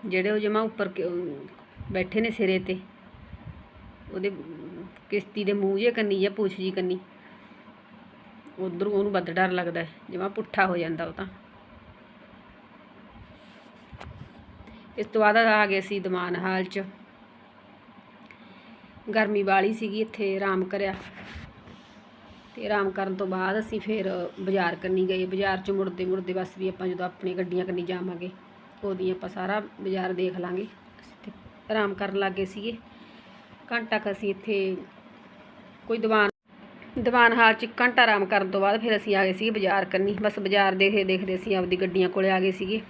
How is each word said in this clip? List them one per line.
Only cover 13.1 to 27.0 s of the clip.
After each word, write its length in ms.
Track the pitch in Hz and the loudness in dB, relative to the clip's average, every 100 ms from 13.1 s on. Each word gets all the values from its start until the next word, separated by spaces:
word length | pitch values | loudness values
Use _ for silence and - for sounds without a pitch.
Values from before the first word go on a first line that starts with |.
| - - - - - - - - - - - - - - - - - - - | -20 -20 -20 -20 -20 -20 -20 -20 -18 -16 -16 -20 -20 -20 -20 -20 -20 -16 -10
ਇਸ 80 | 214 | -2
ਤੋਂ 140 | 220 | 4
ਬਾਅਦ 160 | 208 220 | 6 6
ਆ 300 | 226 214 208 | 6 6 4
ਗਏ 140 | 196 | 2
ਸੀ 200 | 190 202 | 0 -4
ਦੀਵਾਨ 360 | 185 185 175 175 | -2 -2 -2 -2
ਹਾਲ 280 | 185 185 | 0 -2
'ਚ। 200 | 185 196 190 - - - - - - - - - - - - - - - - - - 226 - - - | -2 -6 -8 -14 -20 -20 -20 -20 -20 -20 -20 -20 -20 -20 -20 -20 -20 -20 -20 -20 -20 -20 -20 -16 -2
ਗਰਮੀ 280 | 214 208 208 | 0 2 2
ਵਾਲੀ 300 | 196 190 196 | 4 4 4
ਸੀਗੀ, 260 | 220 220 208 | 0 -4 -2
ਇੱਥੇ 360 | 220 - 202 190 | -4 -2 -2 0
ਆਰਾਮ 280 | 196 185 | 0 0
ਕਰਿਆ। 300 | 185 196 196 190 - - - - - - - - - - - - - - - | 0 -2 -2 -4 -12 -16 -16 -16 -16 -20 -20 -20 -20 -20 -20 -20 -20 -20 -20
ਤੇ 120 | - 214 | -12 -2
ਆਰਾਮ 240 | 208 196 | 0 0
ਕਰਨ 240 | 190 190 | -2 -4
ਤੋਂ 120 | 190 190 | -4 -4
ਬਾਅਦ 320 | 185 190 208 | -2 0 -2
ਅਸੀਂ 220 | 220 220 | -2 -6
ਫਿਰ 280 | 202 214 190 180 175 - | -4 -2 -2 -4 -6 -6
ਬਾਜ਼ਾਰ 360 | 190 190 175 170 | -2 0 0 -2
ਕੰਨੀ 320 | 185 185 185 | 0 2 2
ਗਏ। 180 | 185 185 | 0 -2
ਬਾਜ਼ਾਰ 320 | 190 196 190 | 0 0 -2
'ਚ 120 | 190 | -2
ਮੁੜਦੇ 340 | 196 190 180 | -2 -2 -4
ਮੁੜਦੇ 280 | 185 190 180 | -4 -2 -2
ਬਸ 260 | 185 180 - | -4 -6 -6
ਵੀ 100 | 190 | -6
ਆਪਾਂ 180 | 180 190 | -4 -6
ਜਦੋਂ 180 | 180 | -4